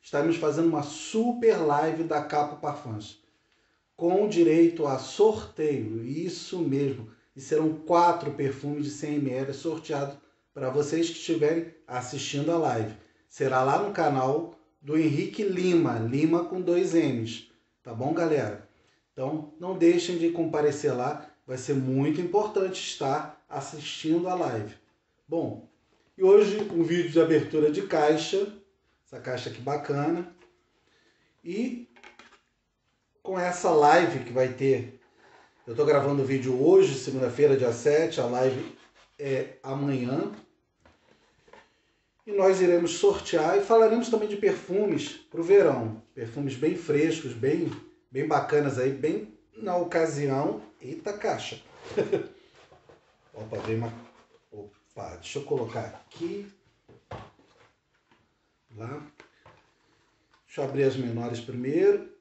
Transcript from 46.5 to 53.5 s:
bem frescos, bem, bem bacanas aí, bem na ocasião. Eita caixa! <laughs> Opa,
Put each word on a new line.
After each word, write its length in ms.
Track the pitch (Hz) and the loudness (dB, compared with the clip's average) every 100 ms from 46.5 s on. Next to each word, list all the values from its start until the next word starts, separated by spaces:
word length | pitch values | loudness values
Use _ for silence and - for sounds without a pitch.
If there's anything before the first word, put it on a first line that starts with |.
bem 220 | 120 151 175 | -2 -2 -2
frescos, 560 | - 147 160 - 131 | 0 2 2 0 -6
bem, 400 | 113 131 165 156 - - _ _ | -4 0 0 -2 -6 -16 _ _
bem 160 | 127 156 | -6 0
bacanas 500 | 147 - 147 143 120 | 0 2 2 2 0
aí, 140 | 131 | -2
bem 420 | 135 151 202 220 - _ - | 0 -2 -4 -6 -18 _ -12
na 220 | 208 180 | -2 -2
ocasião. 840 | 170 170 160 143 143 135 156 214 - _ | 0 0 0 0 -2 0 -2 -4 -10 _
Eita 360 | 127 - - 208 | -14 -12 -10 -4
caixa! 440 | 214 113 - - - - - - | -4 -4 -6 -14 -18 -20 -8 -4
<laughs> 1400 | - - - - _ _ _ - _ - _ _ _ | -2 -2 -4 -16 _ _ _ -20 _ -20 _ _ _
Opa, 240 | - 110 | -16 -12